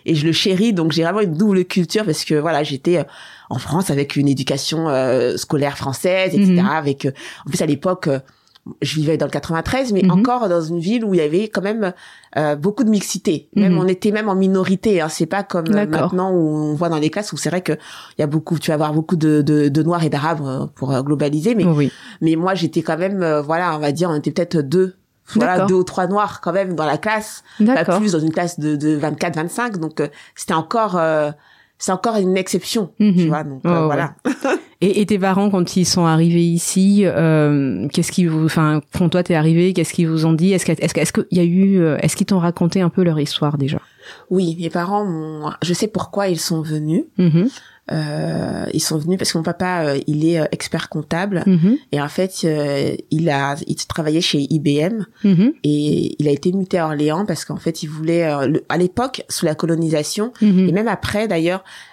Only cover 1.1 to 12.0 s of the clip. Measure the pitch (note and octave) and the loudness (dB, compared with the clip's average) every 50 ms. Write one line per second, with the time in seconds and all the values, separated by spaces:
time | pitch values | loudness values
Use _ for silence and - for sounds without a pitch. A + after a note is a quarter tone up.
1.1 | F#3 G#3+ G#3+ F3+ D#3 D3+ G#3+ G#3+ F#3+ F#3 F3+ F#3 - F#3 E3+ D#3+ - G#3+ G#3+ F3+ | 0 0 0 0 0 0 2 2 2 2 0 0 0 -2 0 0 -2 -2 0 0
2.1 | D3+ - - - D#3+ D3+ C#3+ E3+ D#3+ C#3+ D3+ C#3+ C#3 C3 - E3+ F3 E3 C#3 - | -2 -4 -2 0 0 0 0 0 0 0 -2 -2 -6 -4 0 0 2 2 0 -4
3.1 | - - - - - - - - - B2+ - - C#3 F3 F#3+ - D3 C#3 C#3 C#3 | -10 -20 -20 -20 -20 -20 -12 -10 -10 -8 -6 -2 -2 -2 0 0 0 -2 -2 0
4.1 | - D3 C#3+ C#3+ C#3 C3+ C3 - D3 C#3 - - D#3+ D#3 E3 D#3+ C#3 C3 C3 B2+ | 0 2 2 2 2 0 0 -4 -4 -4 -4 -4 -4 -2 -2 0 0 0 2 2
5.1 | B2+ B2+ A#2+ B2 - - - - - C#3 C#3 C#3+ C#3 - - - B2+ - - F#3 | 2 2 2 0 -2 -4 -4 -2 0 0 0 -2 -4 -6 -6 -6 -6 -2 -2 0
6.1 | F#3 F#3+ F#3 F3+ - - G3+ F#3 F3+ F3 F3+ C3+ D3 D#3+ D3 C#3+ C#3 - - C#3 | 0 2 0 0 2 4 4 4 4 4 4 2 0 0 -2 -2 -4 -2 -4 -6
7.1 | C3+ - - - - - - C#3+ C3+ - F3+ D#3 D3 C#3+ - F#3 F#3 F3+ - D#3+ | -6 -6 -16 -18 -18 -14 -10 -6 -4 -2 0 0 0 0 0 -2 -2 -2 -2 -2
8.1 | C#3 C3 C3 - _ _ _ _ _ _ _ - - - - C3 C#3 D#3 D3+ D3+ | -2 -2 -4 -12 _ _ _ _ _ _ _ -20 -10 -8 -6 -4 -2 -2 0 0
9.1 | D#3+ C#3+ D3 C#3 - C#3+ - - E3 E3 D#3+ - - C4 C4+ B3 G#3 F#3 G3 F3+ | 0 0 -2 -2 -4 -6 -6 -4 -4 -4 -2 -2 -2 -2 -2 0 0 2 4 4
10.1 | E3 F#3+ A3 B3 B3 B3 A#3 F#3+ F3 E3+ D#3+ D#3 E3+ E3+ D#3+ F#3 A#3 B3 A3+ G#3 | 4 4 2 2 0 0 0 0 0 0 0 -2 -4 -4 -2 -2 -2 0 0 0
11.1 | F#3 F3 D3+ D3 D#3 F#3 A3 G#3+ - G3+ F3+ G3+ G#3+ A#3 G#3 F3+ F3+ - | 2 2 2 2 0 0 -2 -2 -4 -4 -2 -2 -2 -2 -4 -4 -6 -8